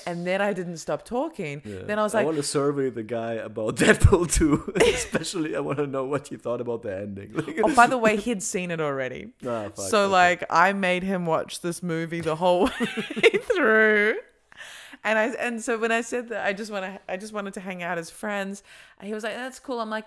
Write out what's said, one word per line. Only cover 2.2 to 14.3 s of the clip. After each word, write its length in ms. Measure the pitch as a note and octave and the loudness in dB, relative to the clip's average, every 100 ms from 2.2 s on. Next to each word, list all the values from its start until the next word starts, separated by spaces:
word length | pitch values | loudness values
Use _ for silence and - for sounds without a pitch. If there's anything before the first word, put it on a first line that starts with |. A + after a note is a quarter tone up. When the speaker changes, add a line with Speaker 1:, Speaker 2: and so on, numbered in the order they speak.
| D#3 | 2
Speaker 2:
wanna 160 | D#3 | 0
survey 480 | C#3+ D3 C#3+ C#3+ C3 | 0 2 2 2 0
the 120 | A2+ | -2
guy 320 | A2 A#2 A#2 | -4 -4 -2
about 420 | A2+ G#2+ G#2+ A2 D#3+ | -4 -6 -4 -2 4
<laughs> 60 | |
Deadpool 500 | - - - F3 F3 | 4 8 8 6 4
two. 400 | - D#3 D3 - - | 2 4 2 0 4
Speaker 1:
<laughs> 40 | |
Speaker 2:
Especially, 760 | A#4 - - - D#3+ F#3+ D#3 - | 4 4 -2 -4 -4 -4 -4 -4
I 40 | |
wanna 260 | D3 C#3+ C#3+ | -2 -2 -2
know 180 | C3+ | -2
what 240 | C3 C#3+ - | -2 -4 -4
he 80 | A#2+ | -8
thought 240 | A#2+ A#2+ | -4 -4
about 220 | A#2+ A#2 | -4 -6
the 140 | A2+ F#2+ | -6 -6
ending. 380 | G#2 G2 G2+ | -6 -10 -8
<laughs> 280 | D#3 D3+ D#4+ | -6 -4 0
Speaker 1:
Oh, 100 | D#4+ | 4
by 120 | B3+ A#3+ | 6 6
the 120 | B3 | 4
way, 180 | A3 G#3+ | 2 2
he'd 260 | A#3+ G#3 | -2 -4
seen 280 | - G3 F3 | -4 -6 -4
it 100 | E3 | -4
already. 520 | D3 C3+ B2+ C3 - - B2+ | -4 -4 -6 -8 -14 -12 -6
Speaker 2:
Ah, 180 | A#2 | -6
fuck, 120 | G#2 - | -6 -8
Speaker 1:
So, 280 | F#2+ G#3 | 0 2
Speaker 2:
okay. 80 | G3 | 6
Speaker 1:
like, 320 | F#3 F3+ F3 - | 6 6 4 2
I 220 | E3 F#3 | 4 4
made 300 | G3 F#3 F3+ | 4 0 0
him 240 | F#3+ F#3 E3+ | 0 -2 0
watch 340 | D#3 - - | 0 -2 -6
this 220 | F3 E3+ | -6 -4
movie 380 | F3+ D#3+ E3 E3+ | -4 -4 -4 -4
the 160 | D#3+ D#3 | -2 2
whole 280 | F3+ F3+ | 4 4
<laughs> 160 | C4 - | 4 2
way 500 | A#3+ A3+ - A#3 A4+ G4+ - | -4 -4 -6 4 4 4 2
through. 600 | F#4+ C#4+ A3 A3 G#3 G#3 F#4+ - | 2 4 6 6 4 2 0 -8